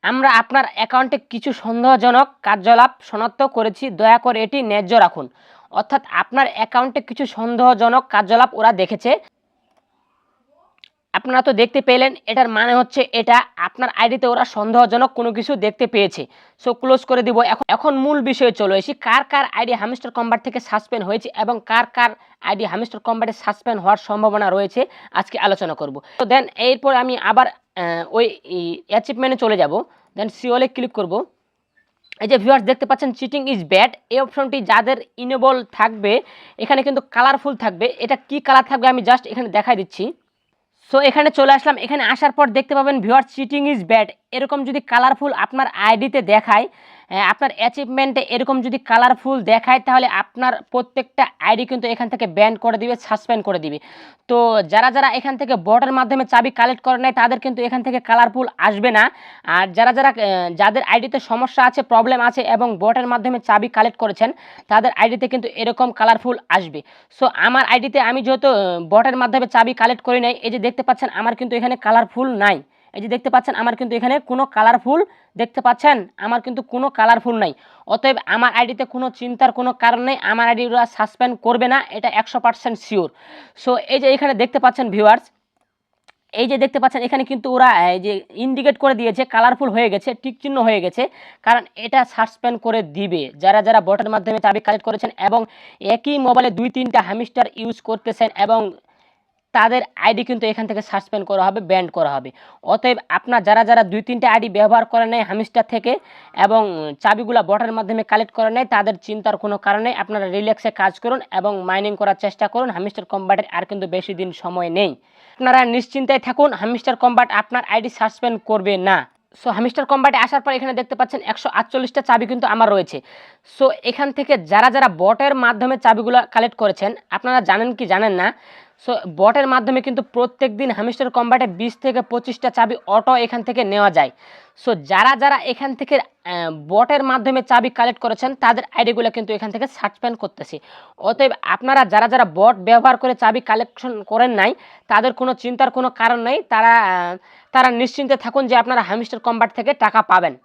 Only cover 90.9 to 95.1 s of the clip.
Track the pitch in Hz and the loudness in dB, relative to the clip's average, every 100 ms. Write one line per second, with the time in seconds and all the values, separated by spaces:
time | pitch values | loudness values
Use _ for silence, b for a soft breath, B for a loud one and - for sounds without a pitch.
90.9 | 180 277 B B B - 240 185 - 226 | -4 -6 B B B 0 0 -2 -16 -2
91.9 | 262 247 - 226 _ 240 233 233 220 165 | 0 0 -2 -4 _ -4 -4 -4 -4 -4
92.9 | 151 202 165 135 147 185 208 202 220 180 | -8 -6 -4 -6 -2 2 4 4 2 2
93.9 | 196 214 214 190 220 214 202 214 208 226 | -2 -2 -4 -4 -2 0 0 -2 -4 -4
94.9 | 214 226 | -6 -8